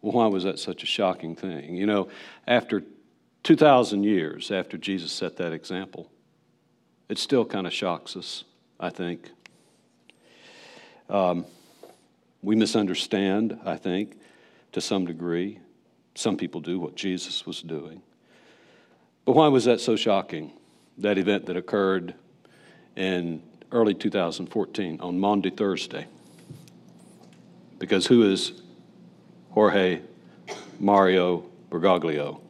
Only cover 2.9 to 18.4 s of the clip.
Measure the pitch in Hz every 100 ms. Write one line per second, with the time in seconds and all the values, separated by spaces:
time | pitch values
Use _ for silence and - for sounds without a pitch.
2.9 | - _ _ _ _ - 160 151 127 120
3.9 | 104 101 101 78 - - 98 90 87 -
4.9 | 95 82 - 90 - 87 80 - 92 95
5.9 | - - _ _ _ _ _ _ _ _
6.9 | _ _ 104 - 135 110 101 90 - 95
7.9 | 82 - 95 82 - - _ _ _ 90
8.9 | 90 87 87 - - - _ _ _ _
9.9 | _ _ _ _ _ - - - - -
10.9 | - _ 101 92 87 82 - _ _ -
11.9 | - _ _ _ _ 98 110 107 113 101
12.9 | 92 - 101 98 98 113 - - 82 95
13.9 | 92 107 - - _ _ _ _ - -
14.9 | 101 90 82 87 85 95 104 - _ _
15.9 | _ _ - 113 95 90 92 80 92 85
16.9 | - 98 92 - - - 82 85 78 73
17.9 | 80 _ _ _ _